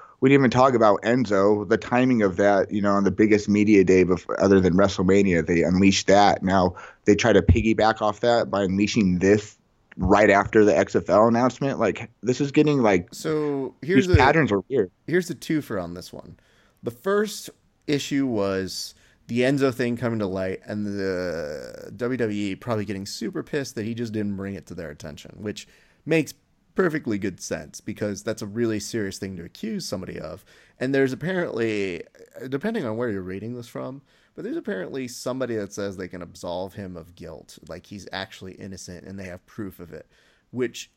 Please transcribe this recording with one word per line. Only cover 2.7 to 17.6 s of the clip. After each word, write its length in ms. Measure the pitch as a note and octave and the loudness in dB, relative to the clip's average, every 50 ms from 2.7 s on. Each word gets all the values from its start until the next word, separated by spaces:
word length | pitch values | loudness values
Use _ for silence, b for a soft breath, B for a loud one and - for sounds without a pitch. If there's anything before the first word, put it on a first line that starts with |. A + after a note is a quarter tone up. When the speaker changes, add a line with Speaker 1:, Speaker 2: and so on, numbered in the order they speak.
Speaker 1:
you 100 | - G#2+ | -2 -2
know, 120 | G2 G2+ G2+ | 0 2 2
on 100 | G2+ G2 | 2 2
the 80 | F#2+ | 0
biggest 360 | F#2+ G2 G#2+ G#2+ G#2+ G#2 G#2 - | 4 4 4 4 4 2 2 2
media 360 | G2+ G#2 G#2+ G#2 G#2+ G2 F#2 | 2 2 4 6 6 6 8
day 200 | F2 F#2 F#2 F#2 | 8 6 6 6
bef-, 220 | F2 F#2 E2+ - - - - | 4 2 -2 -2 -6 -4 0
other 200 | - G2 G2 G2 | 4 6 6 6
than 140 | F2+ F#2 E2 | 6 4 4
WrestleMania, 720 | F#2 G2+ G2 - - F#2+ F#2 F#2+ G2+ G2+ G2 F2 E2 D#2 | 4 4 2 2 0 2 4 4 4 4 4 2 0 0
they 160 | - F2 E2+ | 0 0 2
unleashed 460 | D#2+ D#2 F#2 F#2 G2+ G2 G2 - - - | 2 2 2 4 4 4 4 2 2 4
that. 340 | F#2+ G2+ G#2 G2 - - | 6 6 6 6 4 2
Now 340 | - F#2+ F#2+ G2 F2+ F#2 F2+ B B B B B _ | 0 0 2 4 2 2 0 B B B B B _
they 100 | - G#2 | 2 2
try 180 | G2+ - A#2+ G#2 | 4 4 4 4
to 80 | G2 | 4
piggyback 600 | F2 - - B2+ G#2 A2 A2 G#2 G#2 A2 A2 - | 6 6 4 4 4 0 2 2 2 2 2 2
off 200 | G#2+ G#2+ G#2 - | -2 -2 -2 0
that 280 | - A#2+ A#2 A#2 F2 - | 0 2 2 2 0 0
by 140 | F#2+ G2 G2+ | -2 -2 0
unleashing 560 | F#2 F#2+ G2 G#2 G2+ - B2 G#2+ F#2 F2+ F2+ | 0 0 0 0 0 2 2 2 2 2 4
this 380 | F#2 F#2+ G#2 G#2 G2+ - - _ _ _ _ _ _ _ - - | 4 4 4 4 2 -4 -16 _ _ _ _ _ _ _ -8 -4
right 320 | F#2+ F#2 G2+ G2+ G#2+ G2+ | 2 4 6 6 6 6
after 360 | G2 G2 G2+ A2+ - A2 G#2+ | 6 4 4 4 4 6 6
the 120 | G#2 E2+ D#2+ | 6 6 4
X 160 | G2+ - - G#2+ | 2 0 0 -4
F 120 | E2+ - | 0 2
L 180 | E2+ G2+ A2 A#2 | 4 6 6 6
announcement. 500 | A#2 A#2 B2 B2+ B2+ - D3 C#3 A#2+ D2+ | 4 2 2 0 0 -2 -4 -4 -2 0
Like, 300 | A2+ G2+ F2+ - A#2+ - _ _ | -2 -2 -2 -4 -8 -14 _ _
this 200 | - A2 B2+ - | -4 -4 -2 -2
is 100 | D3 C#3 | -2 0
getting, 300 | C3+ D3+ D3+ D3+ D3 C#3 | 2 2 4 4 4 2
like, 260 | A#2+ G#2+ G2 F#2 F2+ - - | 4 4 4 2 0 -4 -14
Speaker 2:
So 600 | - - D#3 D#3 D3+ D3+ D3 C#3+ C3+ C3 - - _ | -10 -6 -4 -4 -2 -2 -4 -4 -4 -6 -8 -10 _
here's 260 | - C#3 F#3+ G3 G3 F3+ | -6 2 2 2 4 4
Speaker 1:
these 100 | F3+ D3 | 4 6
Speaker 2:
the 40 | |
Speaker 1:
patterns 300 | B2+ C3+ D3+ E3 D3+ G#2 | 6 6 6 4 2 2
are 80 | G2+ G2 - - | 0 -2 -2 -2
weird. 240 | B2+ C3 G2+ F2+ - _ _ - | -2 -2 -2 -2 -4 _ _ -2
Speaker 2:
Here's 220 | D3 F3+ F3 - | -2 -2 -2 -2
the 60 | D#3+ | -10
twofer 460 | - - - E3 D3+ C3+ - A#2 F#2+ | -12 -6 -4 -4 -4 -2 -4 -6 -6
on 120 | F2 E2+ F2 | -6 -8 -10
this 180 | F2+ E2+ - | -14 -14 -16
one. 260 | - - - - - _ _ _ _ _ _ _ _ _ - | -18 -18 -18 -20 -20 _ _ _ _ _ _ _ _ _ -10
The 80 | - | -10
first 580 | A#2 - - F#3+ G3+ G#3 G#3+ G#3 G#3 - - - - _ | -10 -6 -4 -2 0 0 0 -2 -6 -12 -14 -16 -20 _